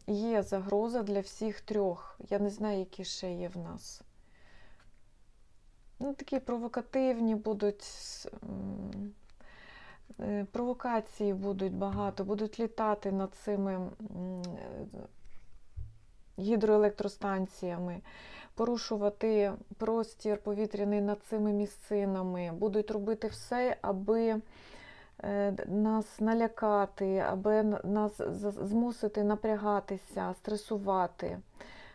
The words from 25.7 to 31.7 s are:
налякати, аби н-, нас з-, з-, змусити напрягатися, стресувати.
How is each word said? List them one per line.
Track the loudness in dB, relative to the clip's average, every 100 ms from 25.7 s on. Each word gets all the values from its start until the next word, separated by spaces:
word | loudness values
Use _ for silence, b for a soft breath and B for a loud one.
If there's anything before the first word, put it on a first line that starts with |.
| 2 4 4 0 0
налякати, | 2 4 4 2 4 4 4 2 2 4
аби | 2 2 6
н-, | 6 6 2
нас | 2 2 2 0
з-, | -2 0 -2
з-, | -2 0
змусити | 2 2 0 -2 2
напрягатися, | 2 2 2 2 2 0 0 -8 -6 -4 -4
стресувати. | -4 -4 -4 -2 -2 2 4 2 0 -6 -6 -10 B B